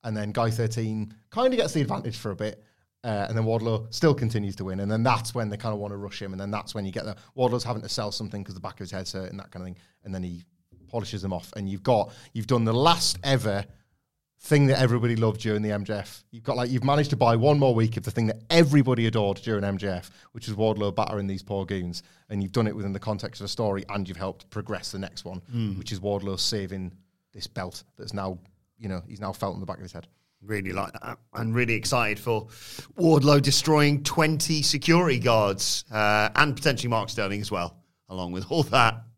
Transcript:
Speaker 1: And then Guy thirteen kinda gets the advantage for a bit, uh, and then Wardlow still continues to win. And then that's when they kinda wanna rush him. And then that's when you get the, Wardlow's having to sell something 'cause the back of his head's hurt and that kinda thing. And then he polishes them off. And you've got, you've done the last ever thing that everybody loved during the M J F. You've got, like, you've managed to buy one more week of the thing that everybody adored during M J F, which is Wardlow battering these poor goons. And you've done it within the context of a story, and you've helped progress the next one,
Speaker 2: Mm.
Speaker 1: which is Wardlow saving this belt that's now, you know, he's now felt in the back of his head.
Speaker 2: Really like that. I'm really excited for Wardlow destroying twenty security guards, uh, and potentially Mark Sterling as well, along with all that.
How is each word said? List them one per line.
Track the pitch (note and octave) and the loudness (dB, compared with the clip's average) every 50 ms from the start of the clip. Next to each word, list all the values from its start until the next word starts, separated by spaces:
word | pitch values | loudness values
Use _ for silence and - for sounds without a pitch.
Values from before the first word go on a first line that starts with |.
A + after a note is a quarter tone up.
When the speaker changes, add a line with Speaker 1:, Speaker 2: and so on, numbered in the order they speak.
| - | -6
Speaker 1:
And | A#2+ A2 | -6 -4
then | G#2+ G#2 G#2 | -4 -4 -4
Guy | G#2 A#2+ A#2 A#2 | 0 0 0 0
thirteen | A2+ A2+ A#2 G#2+ A2 A#2+ A2+ A2 A2 G#2+ G#2+ G#2 - - _ _ | 2 0 0 -2 0 -2 -4 -2 -2 -4 -6 -8 -10 -20 _ _
kinda | - A3 B3 C4 B3+ | -2 2 2 2 4
gets | A3+ F3 C3+ - | 2 0 0 0
the | D#3 | 0
advantage | C#3+ - G3 D#3 - A#2 G#2+ | 0 0 -2 -4 -4 -6 -8
for | - - A2 | -6 -6 -8
a | G2 | -6
bit, | E2+ G#2+ G#2+ G2+ - _ _ _ _ _ _ _ _ - | -4 -6 -6 -6 -10 _ _ _ _ _ _ _ _ -6
uh, | A#2+ G#2+ G2+ G2+ | -4 -4 -2 -2
and | - A2+ | -2 0
then | A2+ A2 | 0 2
Wardlow | A2 A2+ A2+ A2 A#2 A2+ A2 A2+ - - | 2 0 0 0 0 -2 -2 -4 -6 -4
still | - - D#3+ C#3+ | 2 4 4 4
continues | - B2 A2+ A2+ G#2+ G#2 G2 G2 | 4 0 -2 0 -2 -2 -4 -6
to | - F#2+ | -6 -6
win. | F#2+ F#2 F#2+ | -6 -4 -4
And | G2+ G2+ | -2 -2
then | A2 A2 A2+ | 0 2 4
that's | C3 B2 A2+ A#2 - - | 4 4 2 0 -4 -6
when | A#2+ A2+ G#2+ | -4 -4 -4
they | G#2 | -6
kinda | G#2 - A2+ G#2+ | -6 -6 -6 -6
wanna | G#2 G2+ G#2 G2+ | -4 -6 -8 -8
rush | G2+ G2+ G2 - - | -10 -12 -12 -10 -10
him. | G#2 G2 | -10 -10
And | F#2+ F#2 | -8 -8
then | G2 G2+ | -6 -4
that's | G#2 G#2 - - - | -6 -6 -6 -6 -8
when | A2 G2 | -8 -8
you | F#2+ | -6
get | F2 - - | -6 -8 -8
the, | A2 F#2+ - - _ _ | -8 -12 -12 -16 _ _
Wardlow's | C3+ B2+ B2 A#2 B2 B2 | 0 2 2 2 0 -2
having | B2 A#2+ G#2+ - | -4 -6 -6 -6
to | G#2 | -6
sell | - - G#2+ G#2 | -6 -6 -6 -6
something | G#2 - A2 G#2 - G2+ F#2+ | -6 -8 -8 -8 -8 -10 -10
'cause | - F#2+ | -10 -12
the | F#2+ | -10
back | - - - | -12 -12 -12
of | - | -10
his | G2+ E2+ | -12 -10
head's | - F#2+ F#2 - | -8 -8 -8 -8
hurt | - F#2+ F#2+ F#2 | -8 -8 -8 -8
and | - G2+ | -10 -14
that | F#2+ - | -16 -14
kinda | - F#2 F2+ | -14 -14 -12
thing. | F#2 F2+ - _ _ _ _ _ | -12 -14 -14 _ _ _ _ _
And | F#2+ F#2+ | -8 -6
then | F#2+ F#2 | -6 -6
he | F2 F2 F2 F2 _ _ _ _ _ - - - | -6 -8 -10 -14 _ _ _ _ _ -20 -20 -20
polishes | - - A#2 G#2 - - G2+ | -8 -6 -6 -6 -4 -8 -6
them | F#2+ F#2+ F#2 | -4 -4 -6
off. | F2 E2+ - - | -6 -8 -10 -10
And | - G2 F#2+ | -8 -6 -6
you've | G2 F#2+ - | -6 -4 2
got, | C3 B2 G#2+ F#2+ - - - - - _ | 4 4 4 4 0 -6 -20 -20 -12 _
you've | A2+ G#2+ | -8 -2
done | A#2 C3 A#2+ A2+ | 0 2 2 2
the | A2+ A2+ | 2 2
last | B2 C#3+ E3 E3 E3+ - - - - | 4 6 6 4 4 2 -2 -2 -2
ever | - C#3 C3+ B2+ - A2 G2 G2+ G2+ - - _ _ _ _ _ _ _ _ _ _ _ _ _ | -2 0 0 0 0 0 -2 -2 -4 -8 -14 _ _ _ _ _ _ _ _ _ _ _ _ _
thing | - - D3+ D3 C#3+ | 0 4 6 6 8
that | C3+ C3 - | 6 6 4
everybody | C3 A#2+ A#2 B2 A2+ A#2+ A#2 | 4 4 4 2 2 0 2
loved | A2 A2+ A2 G#2+ A2 | 2 2 2 0 0
during | - A2+ G#2+ G#2 G#2+ | -2 -2 0 0 0
the | G#2+ | -2
M | G#2 G2+ G2 | -2 -4 -4
J | F#2+ G#2+ | -4 -6
F. | G2+ F#2+ - - - _ _ | -6 -6 -10 -16 -20 _ _
You've | - A#2 A2+ | -20 -12 -6
got, | C#3+ B2+ | -4 -2
like, | A#2+ B2 B2 | -2 0 0
you've | C3 B2+ A2 | 0 0 2
managed | C#3 C#3 D3 D3+ D3 | 4 4 4 2 2
to | D3 | 2
buy | A2 C3 A#2 A2+ | 4 4 4 6
one | A2+ A#2 D3 D3 D3 | 6 6 6 6 6
more | C#3 C3 A#2+ | 6 4 6
week | A2+ A2+ A2 A2+ | 4 2 2 0
of | A2 - | -4 -6
the | - | -4
thing | - - A#2 | -2 0 0
that | A2 A2 - - - | 0 0 -4 -4 4
everybody | D3+ E3+ E3+ C#3 C#3+ D3 C3+ B2+ B2+ A#2 A#2 | 6 6 6 8 8 6 6 6 4 2 2
adored | A2+ G#2+ A2+ G#2 G2 G2 - | 2 2 2 2 0 0 -2
during | - A#2 A2 G2+ G2+ | -2 -2 -2 0 0
M | G2+ G2 | -2 -2
J | F#2+ G2+ G2+ | -2 -2 -4
F, | F#2 F2+ - - _ - - _ | -4 -4 -8 -12 _ -20 -20 _
which | _ A#2 A2+ | _ -14 -10
is | - G#2+ | -8 -2
Wardlow | G2 A2 A2 A2 G#2 G#2 G2+ G2 | 0 2 2 2 2 -2 -2 0
battering | - G#2+ - A2 G#2 G2 | -2 -2 -2 -2 -4 -4
these | G2 G2 F#2+ F#2+ | -4 -4 -6 -6
poor | - G2+ G2 F#2+ | -6 -4 -4 -4
goons. | E2 G2+ F#2+ F2+ F2 E2+ - - _ _ _ _ _ | -4 -4 -4 -4 -6 -8 -10 -14 _ _ _ _ _
And | A2 G#2 | -6 -6
you've | G2 F#2+ F#2+ | -4 -2 0
done | B2 A2+ | 0 0
it | G#2+ F2+ | 0 -2
within | A2 G2 G2 G2 | -4 -6 -6 -6
the | G2 | -6
context | - - G#2+ G2 - - - - | -4 -6 -6 -6 -6 -10 -12 -10
of | G2+ | -10
a | G2 | -10
story, | - - A#2 G#2+ G2 G2 F#2+ - | -6 -4 -2 -2 -2 -4 -6 -6
and | G2+ G#2 G2 | -6 -6 -6
you've | F#2 F#2+ | -6 -8
helped | E2+ F2 G2 - - - _ | -8 -8 -8 -8 -10 -18 _
progress | - G#2+ F#2+ - G#2 F2+ - - | -10 -10 -6 -6 -8 -8 -8 -10
the | - G2 | -10 -10
next | G2 F2+ - - - | -10 -10 -12 -14 -14
one, | E2+ F#2 F2+ - _ A#2+ | -12 -12 -12 -14 _ -4
Speaker 2:
Mm. | A#2 A2+ G#2 F#2+ | -4 -4 -2 -4
Speaker 1:
which | F#2+ - - | -6 -8 -8
is | A2 F#2+ | -10 -6
Wardlow | F#2+ G#2 G2+ G2 F#2+ G2 F#2+ F2+ | -2 -2 -2 -2 -2 -4 -4 -2
saving | - - A#2 G#2+ G2 F2+ G2 F#2+ F#2 F2+ F2+ - _ _ _ _ _ _ _ | -2 -2 -2 -4 -4 -6 -8 -8 -8 -10 -12 -14 _ _ _ _ _ _ _
this | G2+ F#2 | -16 -16
belt | - _ - F#2 F2+ - - - _ _ | -12 _ -10 -10 -8 -10 -14 -20 _ _
that's | - - A2 - | -18 -14 -10 -8
now, | G2+ F#2+ F#2+ F#2 F2+ - _ _ _ _ _ _ | -6 -6 -6 -6 -8 -14 _ _ _ _ _ _
you | _ A2+ | _ -8
know, | G2+ F#2+ F2+ E2+ | -8 -8 -8 -8
he's | - - F#2 | -12 -14 -10
now | G#2+ G2 | -8 -8
felt | F#2+ - - G2 F2 | -6 -4 -6 -6 -6
in | F#2+ | -6
the | F#2+ | -8
back | E2+ F#2+ | -10 -10
of | - F#2+ | -12 -12
his | F2 | -14
head. | - E2+ - _ _ _ _ _ _ _ | -14 -16 -18 _ _ _ _ _ _ _
Speaker 2:
Really | G#2+ G2+ A2 G#2 F#2+ F#2 | -8 -6 -6 -4 -4 -4
like | F#2 G2 G2 E2+ - | -6 -6 -6 -6 -10
that. | G#2+ - A#2+ A#2 - _ _ - | -12 -12 -12 -12 -12 _ _ -8
I'm | A#2 A#2 A2+ | -6 -4 0
really | A2+ B2 B2 A#2 A#2 | 0 0 2 2 0
excited | G#2+ - - - B2 A2+ G#2 G#2+ G2+ | 0 0 0 0 2 2 0 -2 -4
for | - B2 A#2 G#2+ G#2+ - - - - - - - - - - | -2 -2 -2 -2 -2 -6 -18 -20 -18 -16 -16 -16 -18 -16 -4
Wardlow | - F3 E3 D#3+ D3 C3 D3 D3 C#3+ | 2 6 6 6 8 8 8 6 6
destroying | C#3+ C#3+ C3+ - - D#3 D#3 D3+ D3 D3 D3 C#3+ D3 | 6 4 2 2 2 4 4 6 6 4 4 2 0
twenty | - - - D#3+ D#3 D#3+ D3 - - E3 D3+ | -2 2 2 2 2 2 0 0 0 0 0
security | C#3+ - - C#3+ - E3 E3 E3+ F3+ E3 C3+ | 2 0 0 0 4 6 6 6 6 4 2
guards, | A#2+ A2+ B2 A#2 A2 G#2 G2+ G2 G2 - - - - - _ | 2 4 4 6 6 6 4 2 0 -2 -2 -2 -4 -6 _
uh, | A2+ G#2+ G#2+ G#2 G#2 G#2+ G#2 G#2+ - | 0 2 4 4 6 4 4 2 4
and | C3 D3 D3+ B2+ | 4 2 2 2
potentially | - C#3+ D#3 C3 - - A#2+ | 0 2 0 0 2 0 0
Mark | A#2 A2+ G2+ G#2+ | 0 0 0 -2
Sterling | - - G#2 G2 G2 G#2 | -2 -2 -2 -2 -2 -4
as | G#2 F#2+ | -4 -4
well, | G#2+ F2+ F2 E2+ - - _ _ _ _ _ _ | -4 -4 -4 -4 -8 -12 _ _ _ _ _ _
along | F#2+ F#2 F2+ F2 F2+ | -10 -8 -6 -6 -4
with | F#2 G2+ - | -6 -4 -2
all | D#3+ E3+ C#3+ | 2 2 2
that. | - - C3 A#2+ A2+ A2 - - - _ | 4 6 6 6 6 4 0 -12 -20 _